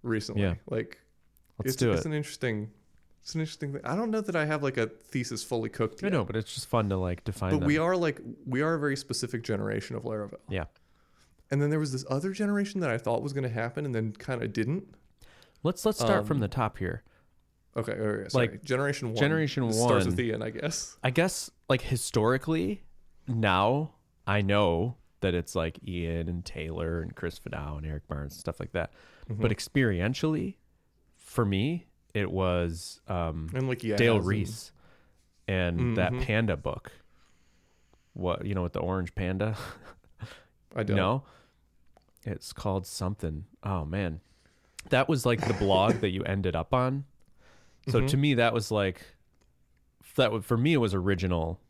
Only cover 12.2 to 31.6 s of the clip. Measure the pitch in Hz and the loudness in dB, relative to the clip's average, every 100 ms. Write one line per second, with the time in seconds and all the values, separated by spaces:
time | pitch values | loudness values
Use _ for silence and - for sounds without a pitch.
12.2 | 180 196 208 208 202 202 160 120 - 117 | -2 -2 0 0 0 -2 0 0 0 -2
13.2 | 139 135 127 113 117 123 147 117 110 104 | -2 -4 -4 -2 -4 -4 -4 -2 -2 -4
14.2 | - 127 113 107 113 165 - - _ _ | -6 -4 -4 -2 0 -2 -6 -20 _ _
15.2 | - - - _ 156 185 220 208 117 - | -20 -20 -20 _ -4 0 0 2 2 2
16.2 | 104 147 104 - 110 - 90 85 - _ | 2 0 0 0 -2 -2 -4 -4 -10 _
17.2 | _ _ _ _ _ - 110 107 107 104 | _ _ _ _ _ -6 -4 -2 -2 -2
18.2 | 98 135 117 101 - 127 143 139 123 113 | 0 0 0 -2 -2 0 0 -2 -4 2
19.2 | 143 160 151 135 120 110 120 - 92 90 | 2 2 0 0 0 4 4 4 4 0
20.2 | 120 110 110 117 147 156 - - 131 127 | 0 -2 -4 -4 -4 -4 -8 -2 0 2
21.2 | 180 - - _ _ 131 - 123 - - | 2 0 -10 _ _ 0 2 -2 0 2
22.2 | 110 131 - 160 185 202 - - - - | 4 2 0 0 0 -4 -8 -20 -20 -20
23.2 | - 117 107 92 101 135 151 - _ _ | -4 2 4 6 6 4 0 -8 _ _
24.2 | - 101 98 101 101 82 110 123 _ _ | 0 2 4 4 6 4 0 -2 _ _
25.2 | 98 87 85 90 82 - - 87 82 82 | 0 0 0 -2 -2 -4 -8 -4 -2 -2
26.2 | 82 87 87 78 80 82 82 85 82 - | -2 -4 -6 -8 -8 -4 -2 -2 -4 -6
27.2 | 85 - - 82 73 73 76 76 - 71 | -8 -8 -8 -8 -6 -6 -6 -8 -8 -8
28.2 | 71 - - - 85 87 82 - - - | -8 -8 -10 -8 -6 -4 -4 -8 -20 -20
29.2 | - 107 117 101 - 143 123 90 98 135 | -10 0 0 0 0 2 2 2 0 0
30.2 | 156 156 185 - _ _ _ _ _ _ | 0 0 -2 -8 _ _ _ _ _ _
31.2 | - - 107 98 | -8 0 2 4